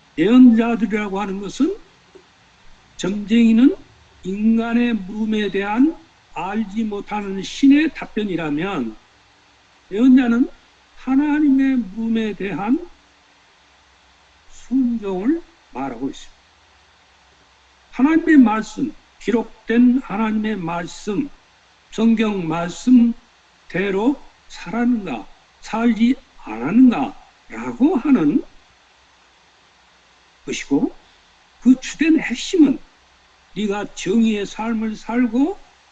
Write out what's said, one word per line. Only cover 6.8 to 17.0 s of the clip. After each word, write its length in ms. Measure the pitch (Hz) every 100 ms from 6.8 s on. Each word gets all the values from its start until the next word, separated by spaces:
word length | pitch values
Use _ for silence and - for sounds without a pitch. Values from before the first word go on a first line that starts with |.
못하는 580 | 214 202 196 208 202 196
신의 500 | 175 - 277 285 311
답변이라면 1040 | - - - 214 165 156 147 190 170 113 107 _ _ _ _ _ _ _ _ -
예언자는 560 | 196 262 254 240 233 320 - _ _ _ -
하나님의 800 | - 269 302 294 294 269 269 262
물음에 560 | 190 196 226 226 220
대한 560 | 190 196 165 208 320 - - _ _ _ _ _ _ _ _ _ _ _ _ _ _ -
순종을 920 | - - 254 247 226 196 185 226 339 - _ _
말하고 360 | 254 277 233 269
있습니다. 260 | - - - _ _ _ _ _ _